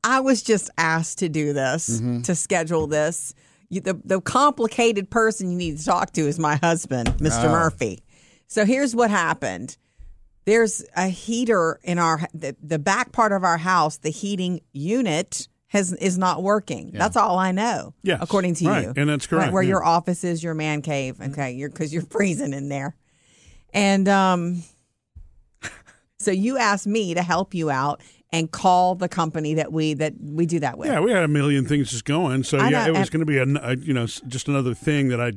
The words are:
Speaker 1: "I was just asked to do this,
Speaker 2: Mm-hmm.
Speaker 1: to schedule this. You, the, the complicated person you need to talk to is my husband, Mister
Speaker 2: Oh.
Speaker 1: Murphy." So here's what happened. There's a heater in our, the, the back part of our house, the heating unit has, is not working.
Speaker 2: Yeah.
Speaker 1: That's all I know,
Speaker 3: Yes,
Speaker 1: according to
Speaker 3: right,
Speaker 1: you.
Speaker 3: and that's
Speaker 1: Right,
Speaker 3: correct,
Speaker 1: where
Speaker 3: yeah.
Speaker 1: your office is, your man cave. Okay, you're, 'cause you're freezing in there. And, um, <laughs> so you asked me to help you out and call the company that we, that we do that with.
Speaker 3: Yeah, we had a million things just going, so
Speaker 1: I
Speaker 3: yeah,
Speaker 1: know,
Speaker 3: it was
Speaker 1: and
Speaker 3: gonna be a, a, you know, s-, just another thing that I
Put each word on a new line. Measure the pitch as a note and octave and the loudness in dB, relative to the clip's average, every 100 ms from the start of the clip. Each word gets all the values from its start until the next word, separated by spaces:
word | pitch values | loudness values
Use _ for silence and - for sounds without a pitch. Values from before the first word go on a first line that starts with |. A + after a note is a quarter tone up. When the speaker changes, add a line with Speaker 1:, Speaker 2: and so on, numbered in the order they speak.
Speaker 1:
"I | A3 C4 | 2 2
was | C4+ A#3+ | 2 2
just | - G#3 - - | 2 0 0 0
asked | E3 E3 E3 - | 2 2 -2 -4
to | F3 | -2
do | D#3 D3 | 0 0
this, | C#3+ C3 D#3 D#3 A#2 | 0 0 -2 -2 -2
Speaker 2:
Mm-hmm. | B2 A#2+ | -2 -2
Speaker 1:
to | A#2+ F3 | -2 -4
schedule | - F#3 D#3+ E3 D3+ | 0 -2 0 -2 0
this. | D3+ D3+ F3 - - _ _ _ | 0 0 -2 -10 -14 _ _ _
You, | F#3 | -6
the, | - F#3+ | -4 -6
the | - F#3+ | -2 -2
complicated | - B3+ D4 C#4+ A3+ - A#3 G3+ F#3+ | 0 4 4 4 -2 2 2 2 -2
person | A#3 A3 G#3+ F#3 | 0 0 0 -4
you | F3 | -4
need | E3+ D3 | -4 -4
to | |
talk | D#3 F3+ F3+ | 0 0 0
to | - D3+ | 0 -2
is | D3+ | 0
my | D3+ D3 | 0 2
husband, | E3+ E3+ - B2+ A#2 - | 2 0 -2 -2 -2 0
Mister | D#3 A#2 A#2+ | 0 2 2
Speaker 2:
Oh. | |
Speaker 1:
Murphy." | E3 D#3+ - A#2 F2 _ _ _ _ _ | 4 2 0 -6 -6 _ _ _ _ _
So | - | 0
here's | G#3 B3+ C#4+ | 2 2 2
what | A3+ A#3 | 2 2
happened. | G3+ E3 - B2 F2+ B2 - _ _ - - - _ | 2 0 -2 -4 -6 -10 -16 _ _ -20 -20 -20 _
There's | - A3 A3 - - | 2 4 4 0 -6
a | - F#3+ | -2 -2
heater | F3 - A#3 A#3+ G3+ E3 - | -4 -4 -2 2 2 2 -2
in | - F3 | -4 2
our, | E3 D#3+ D#3+ | 2 2 -2
the, | D#3 D3 C3 | -8 -10 -10
the | D3+ D#3+ | -6 -2
back | D3 G3+ B3 | 0 0 -2
part | - A3 | 0 2
of | G3 | 2
our | F3+ E3+ | 2 0
house, | F3 F3+ D#3 - | 2 2 2 0
the | D#3 | -6
heating | D3+ G3+ G3+ F3+ F3+ _ | -6 -6 -4 -4 -4 _
unit | C#3 D#3 A#3+ A3+ D#3 G3 - - _ _ | -8 -2 0 0 0 -2 -8 -12 _ _
has, | G3+ F#3 | 0 0
is | F3+ F#3+ F3+ | -2 -2 2
not | F#3 D3+ | 0 0
working. | F#3+ G#3 G3 A#2 - | 0 0 -2 -10 -8
Speaker 2:
Yeah. | - | -2
Speaker 1:
That's | G#3 A#3+ | 0 2
all | G3+ F3+ | 2 2
I | F#3 | 2
know, | F#3 A#3 F3+ - - | 0 0 -2 -6 -6
Speaker 3:
Yes, | G3 E3+ | -2 -2
Speaker 1:
according | F3 G3+ F3+ E3 | 0 0 0 0
to | E3+ | 2
Speaker 3:
right, | G3+ | 2
Speaker 1:
you. | G#2 | 0
Speaker 3:
and | C3 D3 | 0 0
that's | D3 - | 0 0
Speaker 1:
Right, | E3 | 0
Speaker 3:
correct, | - | 2
Speaker 1:
where | F#3+ | 2
Speaker 3:
yeah. | F#3 | 2
Speaker 1:
your | F#3+ | 2
office | - E3+ F3 F3+ | 4 2 0 -4
is, | F3+ E3 | -4 -4
your | E3 | -4
man | D#3 D#3 D3+ | -4 -2 -2
cave. | D3 C#3+ C3 B2 | -2 -2 -4 -6
Okay, | C3+ C#3 C3+ | -10 -6 -6
you're, | B2+ C#3+ | -6 -10
'cause | C#3+ D#3 | -8 -6
you're | D#3+ | -4
freezing | D3+ - G3+ E3+ C4+ | -4 -2 0 0 -4
in | C#3 C#3+ | -6 -6
there. | C#3 C#3 - _ _ _ _ - - _ | -6 -8 -12 _ _ _ _ -20 -20 _
And, | G3+ G3 G3 F#3+ | 0 2 4 4
um, | G3 F#3+ F3+ E3+ F3+ E3 _ _ _ _ - - - _ _ | 4 4 2 0 -6 -8 _ _ _ _ -20 -20 -20 _ _
<laughs> | - - - _ _ _ | -16 -16 -20 _ _ _
so | - | -2
you | F#3+ G#3+ C4 | 0 0 2
asked | A3 G3+ G3+ | 2 0 0
me | A3 G3 | -2 0
to | E3+ | -2
help | F3+ F3 F#3+ | 0 0 0
you | F3 D#3 | -2 -2
out | C3 C#3+ - - _ _ | 0 0 -4 -12 _ _
and | E3 D#3+ | -4 -2
call | - F#3+ F3+ F3+ | 0 4 6 4
the | F#3 F3+ | 0 -4
company | F#3 E3 D#3+ D3+ | -2 -2 -2 -2
that | D#3 - | -2 -2
we, | D#3 D#3 | 0 -2
that | D3 D#3 - | 0 -4 -4
we | D3 D3+ E3+ | -8 -2 0
do | E3+ | 0
that | C#3 A#2 | -2 -4
with. | D#4 | -2
Speaker 3:
Yeah, | A3+ | 0
we | G3+ | 2
had | G3+ | 2
a | D#3+ | 2
million | D3 C#3+ C#3+ A#2+ | 2 2 2 2
things | D3 B2+ | 0 0
just | A#2+ | -4
going, | - D3+ E3+ C3 | -2 0 0 0
so | B2+ C#3 | 0 2
Speaker 1:
I | C3 | 4
Speaker 3:
yeah, | C#3+ D#3+ | 4 2
Speaker 1:
know, | |
Speaker 3:
it | E3 | 2
was | F#3+ | 0
Speaker 1:
and | |
Speaker 3:
gonna | D#3+ D#3 | 0 0
be | C#3 | 2
a, | C3 C#3+ | 2 0
a, | A#2+ C3 | -2 -4
you | D#3+ | -2
know, | B2+ | -2
s-, | A2+ - C3 | -2 -6 -10
just | B2+ - | -8 -2
another | C#3 B2 | 0 0
thing | A#2 - D3 C3+ | -2 0 0 0
that | A#2+ | 0
I | A#2+ | -2